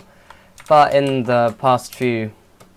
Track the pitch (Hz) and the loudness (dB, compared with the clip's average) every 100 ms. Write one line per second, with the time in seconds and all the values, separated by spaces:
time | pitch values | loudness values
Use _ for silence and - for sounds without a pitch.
0 | - _ - - _ - - 151 147 143 | -10 _ -20 -20 _ -10 0 2 4 2
1 | 139 135 117 120 117 107 135 123 - - | 0 -2 0 0 0 -2 0 0 -4 -6
2 | 123 117 110 - _ _ - | -4 -4 -6 -12 _ _ -20